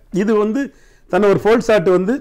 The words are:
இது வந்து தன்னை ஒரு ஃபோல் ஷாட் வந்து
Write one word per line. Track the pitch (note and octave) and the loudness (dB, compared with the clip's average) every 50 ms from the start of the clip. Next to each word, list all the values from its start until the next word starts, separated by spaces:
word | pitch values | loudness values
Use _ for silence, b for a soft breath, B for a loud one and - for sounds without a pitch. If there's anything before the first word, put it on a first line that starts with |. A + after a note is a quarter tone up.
| _ _ - | _ _ -6
இது | F3+ G#3 G#3 A3 | -4 -2 0 0
வந்து | G#3 G#3 G#3+ A3 C4+ C#4 - b b b b b b b b | 0 -2 -2 -4 -6 -6 -8 b b b b b b b b
தன்னை | F3 G3 G#3 G3+ | -2 0 2 2
ஒரு | F#3+ - | 2 2
ஃபோல் | - G#3 A#3 A#3+ | 2 2 2 2
ஷாட் | - - G#3+ G#3 D#3+ F#3+ | 2 2 0 2 2 2
வந்து | F#3 F3+ F#3 G3+ C4 D4 | 0 0 0 -2 -4 -6